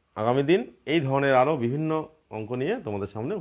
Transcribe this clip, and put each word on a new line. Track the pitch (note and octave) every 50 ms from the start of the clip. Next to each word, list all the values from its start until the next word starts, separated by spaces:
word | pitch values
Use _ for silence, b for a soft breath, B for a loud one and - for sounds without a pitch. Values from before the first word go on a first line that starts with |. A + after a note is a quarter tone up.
| _ _ - G2
আগামী | G#2+ A#2 B2 C3+ C#3+ C#3
দিন | F3 G3+ B3 - - _ - - D3
এই | E3+ D3
ধরনের | C3+ C3+ C#3 C#3 C#3 C3+ B2+ B2+
আরও | C#3+ D#3+ C#3 A#2
বিভিন্ন | A#2 C3 D3 D#3 D#3 D#3 D#3 D#3 - _ _ _ - A2+
অঙ্ক | A2 A2 G#2 B2+ B2+
নিয়ে | C3 D#3 A3 C4 G3
তোমাদের | - G#2 G2+ G2 G2+ -
সামনে | A2+ A2 C#3+ G#3 G3+